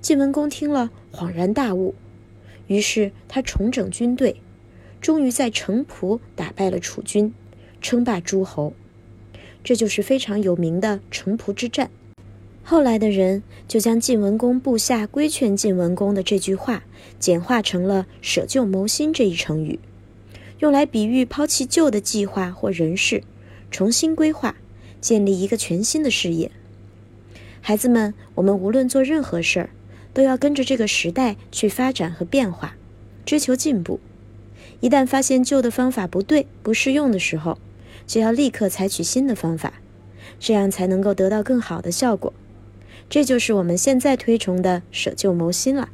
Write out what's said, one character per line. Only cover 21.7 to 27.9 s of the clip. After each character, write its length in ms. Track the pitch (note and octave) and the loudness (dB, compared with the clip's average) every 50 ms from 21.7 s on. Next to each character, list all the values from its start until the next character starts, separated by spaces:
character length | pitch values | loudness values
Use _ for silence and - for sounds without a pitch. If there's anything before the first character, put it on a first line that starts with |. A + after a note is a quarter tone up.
| - - D#4+ D4 | 2 2 2 4
的 120 | G#3+ G#3 | 2 0
计 240 | G3+ - - G#3+ G3+ | -4 -2 -2 -2 -2
划 260 | G3 - G3+ F#3+ F3+ | -2 -2 -4 -4 -4
或 180 | F3+ - - G3+ | -6 -4 -4 -4
人 260 | F#3+ E3 E3 D#3+ E3+ G3 | -2 0 0 -2 0 0
事， 260 | - - B3+ - - - - - - - - - - - | 0 0 0 -2 -4 -8 -20 -20 -20 -20 -20 -20 -18 -14
重 180 | - - F#3+ G#3+ | -4 0 0 0
新 240 | A#3+ - - D#4+ D#4+ | 2 2 0 0 0
规 200 | D#4+ D#4 D#4 D#4 | 2 2 2 2
划， 200 | - - A#3+ - - - - - - - - - - | 0 -4 -6 -6 -6 -16 -20 -20 -20 -20 -20 -20 -10
建 260 | - - A#3 G#3+ G3+ | -2 2 2 2 4
立 160 | G3 G3 F#3 | 2 2 0
一 60 | F#3 G3 | 0 -2
个 80 | - | -2
全 260 | A3 - - E3 F3 | -2 -2 -2 -2 -2
新 220 | G#3+ - - D#4 D#4 | -2 -2 -2 0 0
的 80 | C4+ | 0
事 200 | G#3+ - - F3+ E3 | 0 -2 -2 -2 -2
业。 180 | E3 D#3+ - - - - - - - - - - - - - - - - - - - - - - - | -2 -4 -4 -6 -16 -20 -20 -20 -20 -20 -20 -20 -20 -20 -20 -20 -20 -20 -20 -20 -20 -20 -20 -20 -16
孩 160 | - - G#3+ G#3+ | -4 -2 -2 0
子 100 | - | 2
们， 260 | B3+ | 2